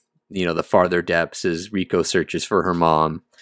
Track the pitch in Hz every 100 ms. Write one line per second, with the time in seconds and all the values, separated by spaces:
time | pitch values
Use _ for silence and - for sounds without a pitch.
0 | _ _ _ 98 87 82 - 101 90 87
1 | 85 85 82 - - 82 98 101 90 92
2 | 80 92 80 85 - 98 87 87 82 78
3 | 78 78 - _